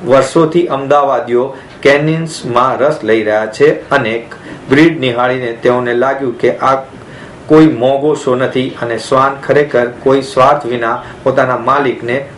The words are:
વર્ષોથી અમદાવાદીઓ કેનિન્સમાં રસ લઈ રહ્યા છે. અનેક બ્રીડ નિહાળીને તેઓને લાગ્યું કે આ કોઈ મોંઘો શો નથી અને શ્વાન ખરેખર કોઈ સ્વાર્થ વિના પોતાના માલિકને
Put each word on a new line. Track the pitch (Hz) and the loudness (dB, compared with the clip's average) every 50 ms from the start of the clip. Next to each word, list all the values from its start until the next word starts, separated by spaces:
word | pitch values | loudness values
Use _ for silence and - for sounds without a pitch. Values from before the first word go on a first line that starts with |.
| 180 | 2
વર્ષોથી | 123 131 135 135 131 - 165 160 156 165 175 - | 4 2 2 2 2 2 0 0 2 2 0 0
અમદાવાદીઓ | - 139 135 139 135 147 143 139 139 131 120 117 120 120 120 131 139 - - - - - - | 0 -4 -6 0 2 2 2 2 2 0 -2 -2 0 0 0 0 -2 -8 -14 -18 -20 -20 0
કેનિન્સમાં | - 139 143 147 151 156 160 160 165 160 - - - 131 120 120 127 131 120 | 2 2 2 4 2 0 -2 -2 -4 -8 -10 -10 -8 -2 0 0 0 0 0
રસ | 110 127 151 156 - 107 | 0 0 0 0 -2 0
લઈ | 110 113 110 107 | 0 0 2 2
રહ્યા | 104 107 107 110 | 0 0 0 -2
છે. | - - - 143 156 156 - - - | -4 0 2 4 4 4 0 -4 -2
અનેક | 139 139 120 110 113 113 - - - - - - - - - - | -2 0 0 -2 -4 -4 -8 -10 -18 -18 -16 -18 -18 -16 -2 0
બ્રીડ | 127 147 160 165 160 135 | 4 4 4 4 2 0
નિહાળીને | 131 127 117 120 123 127 127 131 127 117 113 | -2 -2 0 0 0 0 -2 -2 -4 -6 -8
તેઓને | - - 127 123 123 123 120 120 | 0 0 0 0 2 0 -2 0
લાગ્યું | 120 127 135 135 135 139 127 113 | 0 0 0 -2 -2 -4 -6 -4
કે | - - 127 123 | 0 0 -2 0
આ | - 131 131 135 135 - - - - - - - - - - - - - | 0 0 0 0 0 -4 -10 -18 -20 -20 -20 -18 -18 -18 -20 -20 -20 0
કોઈ | - 156 156 156 | 4 6 6 6
મોંઘો | 151 123 113 120 131 139 139 143 156 147 | 6 4 2 0 0 0 2 0 0 -2
શો | 143 - 135 123 | 0 0 -2 0
નથી | 127 131 123 - 127 127 135 - - | 0 0 -2 -2 -2 -4 -4 -6 -8
અને | 120 117 117 | -6 -6 -6
શ્વાન | 110 - - 139 131 135 143 143 - - | -6 -2 0 2 2 2 2 -2 -6 -2
ખરેખર | - 135 147 147 143 - 120 123 123 | 0 2 2 2 2 0 0 0 0
કોઈ | - - - 135 135 139 | -6 -2 2 2 2 2
સ્વાર્થ | 127 - - 135 127 139 147 147 - | 0 -2 0 2 4 4 2 0 -2
વિના | 117 123 120 117 113 120 120 - - - - - | -6 -4 -4 -2 -4 -4 -6 -8 -16 -18 -4 -2
પોતાના | 135 123 139 131 127 127 | 0 0 2 0 0 -2
માલિકને | 120 113 123 135 143 139 127 107 104 113 120 123 139 135 - - | -2 0 0 0 0 0 -2 -4 -4 -6 -6 -6 -6 -6 -10 -16